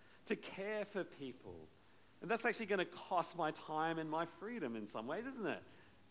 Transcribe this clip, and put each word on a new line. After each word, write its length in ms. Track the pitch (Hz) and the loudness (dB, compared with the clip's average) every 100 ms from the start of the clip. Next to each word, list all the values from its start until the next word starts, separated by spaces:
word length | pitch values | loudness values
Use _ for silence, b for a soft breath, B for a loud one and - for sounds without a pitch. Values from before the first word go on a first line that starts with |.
| B B - | B B -2
to 100 | 208 | -2
care 480 | - - 196 214 | -2 -6 -2 -2
for 180 | 196 196 | -2 -2
people, 540 | 170 - 135 - 104 85 80 - B B B B | -4 -6 -8 -8 -12 -12 -14 -18 B B B B
and 60 | 175 | 0
that's 160 | 220 240 | 4 4
actually 180 | 208 | 2
gonna 220 | 202 196 170 | 2 4 4
cost 500 | - - 180 165 170 | -2 2 4 4 2
my 140 | 156 | 2
time 480 | 151 - 156 160 160 | 0 -2 2 4 2
and 120 | 160 | 2
my 140 | 160 | 2
freedom 520 | 165 - 208 240 135 113 | 0 -4 -6 -2 0 -2
in 100 | 104 | -2
some 200 | 117 117 | -4 -2
ways, 200 | 175 254 | -2 -2
isn't 200 | 254 175 | -2 0
it? 160 | 98 - B B B B | 0 -4 B B B B